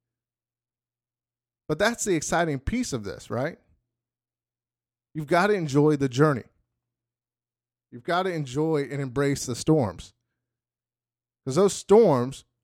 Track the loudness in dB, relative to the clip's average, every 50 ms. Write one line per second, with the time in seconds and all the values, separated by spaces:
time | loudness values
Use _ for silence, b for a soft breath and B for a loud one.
0 | _ _ _ _ _ _ _ _ _ _ _ _ _ _ _ _ _ _ _ _
1 | _ _ _ _ _ _ _ _ _ _ _ _ _ -8 -4 -2 0 -2 -2 -2
2 | -2 -2 -2 -2 -2 -2 -2 0 0 -2 -4 -4 -4 -4 -4 -4 -4 -6 -6 -8
3 | -8 -10 -12 -12 -10 -8 -6 -4 -4 -6 -8 -12 _ _ _ _ _ _ _ _
4 | _ _ _ _ _ _ _ _ _ _ _ _ _ _ _ _ _ _ _ _
5 | _ _ _ -12 -4 0 2 2 2 2 2 0 -2 0 2 4 4 4 2 2
6 | 0 -2 2 2 2 2 2 0 -6 -12 _ _ _ _ _ _ _ _ _ _
7 | _ _ _ _ _ _ _ _ _ _ _ _ _ _ _ _ _ _ -20 -12
8 | -6 -2 -2 0 0 -2 -4 -4 -6 -4 -2 -2 0 0 0 0 -2 -4 -6 -6
9 | -8 -4 -2 0 0 0 0 -2 -4 -6 -8 -4 0 2 2 2 2 -2 -4 -10
10 | -16 -20 _ _ _ _ _ _ _ _ _ _ _ _ _ _ _ _ _ _
11 | _ _ _ _ _ _ _ _ _ -4 0 2 2 2 0 -2 2 6 6 8
12 | 8 6 4 2 0 -4 -8 -12 -18 _ _ _